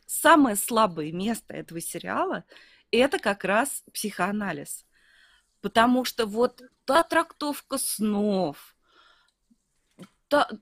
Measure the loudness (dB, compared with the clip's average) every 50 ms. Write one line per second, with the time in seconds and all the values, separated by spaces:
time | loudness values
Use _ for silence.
0 | _ -10 -4 2 4 6 6 6 6 4 2 -2 -2 0 2 2 2 2 0 -2
1 | -6 -6 -4 -4 -4 -4 -4 -4 -8 -12 -12 -12 -12 -12 -12 -12 -10 -10 -10 -10
2 | -8 -6 -4 -4 -4 -4 -6 -8 -10 _ -20 -20 -20 _ _ _ _ _ 2 2
3 | 4 2 2 -2 -2 -2 -2 -2 -2 0 0 0 0 -2 -4 -10 -14 _ -10 -8
4 | -8 -6 -4 -2 -2 -2 -2 -4 -4 -6 -6 -8 -10 -12 -14 -16 -18 _ _ _
5 | _ _ _ _ _ _ _ _ _ _ _ _ -8 -2 2 4 4 6 4 2
6 | 0 -2 -4 -4 -4 -2 0 0 0 0 0 -4 -20 -20 _ _ _ 2 4 4
7 | 4 4 2 0 0 0 -4 -8 -6 -6 -6 -6 -8 -8 -6 -4 -4 -4 -4 -2
8 | -2 0 0 2 2 2 2 0 0 -2 -4 -8 -14 -20 _ _ _ _ _ _
9 | _ _ _ _ _ _ _ _ _ _ _ _ _ _ _ _ _ _ _ -20
10 | -20 -20 _ _ _ 0 2 2 2 2 -2 -8